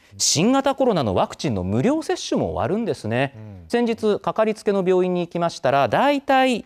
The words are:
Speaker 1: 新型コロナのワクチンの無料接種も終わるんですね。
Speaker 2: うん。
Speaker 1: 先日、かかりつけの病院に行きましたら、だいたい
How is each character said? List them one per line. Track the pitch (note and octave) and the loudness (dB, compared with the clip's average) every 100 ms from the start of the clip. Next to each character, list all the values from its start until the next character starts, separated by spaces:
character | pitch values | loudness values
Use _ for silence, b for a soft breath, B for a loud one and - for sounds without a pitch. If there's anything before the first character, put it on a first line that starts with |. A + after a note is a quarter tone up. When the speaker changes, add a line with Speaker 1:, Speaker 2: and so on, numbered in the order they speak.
| B G2+ | B -4
Speaker 1:
新 | - - G3 | -2 2 2
型 | C4+ C#4 C4+ | 2 2 2
コ | C4 | 2
ロ | |
ナ | F#3 | 2
の | A#2+ | 2
ワ | F#2+ G#3 | 2 0
ク | - | -2
チ | D#3+ | -4
ン | G2+ | -2
の | |
無 | F2+ G#2+ | 0 0
料 | F3 D#4 | 2 0
接 | D4+ F4+ - | -2 -4 -2
種 | C4+ | -2
も | G#2+ | -2
終 | E2 | -2
わ | A2 | -2
る | G3 | -2
ん | A3+ | -2
で | |
す | C3+ G#2+ | -4 -2
ね。 | A#2 C3+ G#2+ | -2 -2 -6
Speaker 2:
う | |
ん。 | G#2+ F#2+ E2+ | -16 -18 -4
Speaker 1:
先 | A#3+ | -2
日、 | A#3+ A3+ G#3+ G3+ | 0 0 0 -2
か | - | -2
か | E3 A3 | -2 0
り | G#3+ | -2
つ | |
け | - | -2
の | G3 F#3 | 0 2
病 | F#3 F3+ | 2 2
院 | |
に | F3+ | 0
行 | E3+ | -4
き | E3+ | -2
ま | E3+ | -4
し | - | -2
た | C3 | 0
ら、 | C3+ C3 | 2 2
だ | D3 B3+ | 2 2
い | C#4+ | 0
た | - C4+ C4 | 2 2 2
い | A#3+ | 0